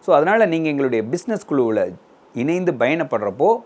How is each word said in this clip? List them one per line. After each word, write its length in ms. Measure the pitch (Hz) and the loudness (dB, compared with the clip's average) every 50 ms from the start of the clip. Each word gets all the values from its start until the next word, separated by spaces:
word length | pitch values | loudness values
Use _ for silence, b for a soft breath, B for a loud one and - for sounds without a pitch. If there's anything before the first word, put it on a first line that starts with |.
So, 140 | _ - 175 | _ 4 4
அதனால 300 | 143 151 175 208 233 226 | 4 4 4 4 2 2
நீங்க 220 | 190 165 165 160 156 | 2 2 0 -2 -2
எங்களுடைய 360 | 147 139 139 131 120 113 107 | -2 0 0 0 0 0 -2
பிசினஸ் 420 | 110 135 175 - - 220 196 - - | -2 -4 -6 -4 -4 -6 -6 -4 -4
குழுவுல 460 | 151 139 127 117 110 107 95 90 90 - - _ - _ _ _ _ | 0 0 2 2 2 0 -2 -2 -4 -12 -20 _ -20 _ _ _ _
இணைந்து 380 | - 120 147 170 180 185 175 165 | -6 -4 -2 -2 -2 -2 -2 -2
பயணப்படுறப்போ 760 | 120 117 123 151 165 160 139 - 113 104 101 92 110 143 196 226 240 233 | 0 0 0 0 -2 -4 -4 -4 -4 -4 -4 -2 0 2 2 2 0 -4